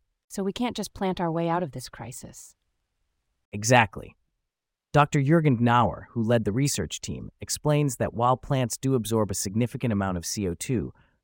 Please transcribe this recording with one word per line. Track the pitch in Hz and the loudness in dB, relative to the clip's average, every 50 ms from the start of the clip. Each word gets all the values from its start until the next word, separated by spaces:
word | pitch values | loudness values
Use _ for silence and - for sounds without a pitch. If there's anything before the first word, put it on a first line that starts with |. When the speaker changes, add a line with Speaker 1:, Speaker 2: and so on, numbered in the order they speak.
| _ _ _ _ _ - | _ _ _ _ _ -12
Speaker 1:
So | - 202 190 | -8 -6 -4
we | 196 - | -4 -4
can't | - 247 240 - | -4 -4 -4 -4
just | 220 190 - - | -6 -8 -10 -6
plant | - 202 185 180 - | -4 -2 -2 -2 0
our | 180 170 | -2 -2
way | 156 170 170 170 | 0 0 0 0
out | 165 180 180 | 0 0 -2
of | 139 | -4
this | - 131 - - | -6 -10 -14 -14
crisis. | - - 107 117 - - - 135 135 - - - _ _ _ _ _ _ _ _ _ _ _ _ _ _ _ _ _ _ _ _ | -14 -14 -14 -14 -14 -16 -16 -18 -18 -20 -20 -20 _ _ _ _ _ _ _ _ _ _ _ _ _ _ _ _ _ _ _ _
Speaker 2:
Exactly. | - 104 110 120 127 120 110 - - - - - - _ _ _ _ _ _ _ _ _ _ _ _ _ _ _ - | -8 -2 2 6 6 6 6 4 0 -10 -16 -16 -20 _ _ _ _ _ _ _ _ _ _ _ _ _ _ _ 2
Doctor | 147 147 - - 147 | 4 4 4 2 2
Jürgen | 135 139 165 170 151 147 123 113 | 4 4 4 4 4 4 4 4
Gnauer, | 120 120 120 123 113 98 98 - - - | 4 4 6 4 4 2 0 -6 -12 -8
who | - 117 | -4 -2
led | 110 110 120 117 104 | 0 2 2 2 2
the | 104 | 0
research | 98 127 143 143 - - 90 - - - | 0 0 0 0 0 -2 -4 -6 -6 -10
team, | - - 76 - - - - - | -10 -10 -10 -10 -12 -14 -16 -14
explains | - - - - - 151 147 147 147 139 123 | -10 -8 -8 -4 0 2 2 2 2 0 -2
that | - 110 - - | -2 -4 -4 -2
while | 110 120 123 127 | 0 2 2 2
plants | - - - 143 131 127 113 - | 2 0 -2 -2 0 0 -2 -4
do | - - 135 135 | -4 -2 0 0
absorb | 123 104 - 113 110 107 95 | 0 0 0 0 0 2 0
a | 101 | -2
significant | - - 101 95 110 123 - - 123 - 117 | -4 -4 -4 -2 -2 -2 -2 -2 -4 -2 -2
amount | 104 101 98 95 90 | 0 0 0 -2 -2
of | 87 82 | -4 -4
C | - - 110 98 | -6 -6 -4 -2
O | 87 85 | -4 -4
two, | - - - 131 104 71 62 - _ _ _ _ _ | -4 -4 -2 -2 -2 -2 -4 -10 _ _ _ _ _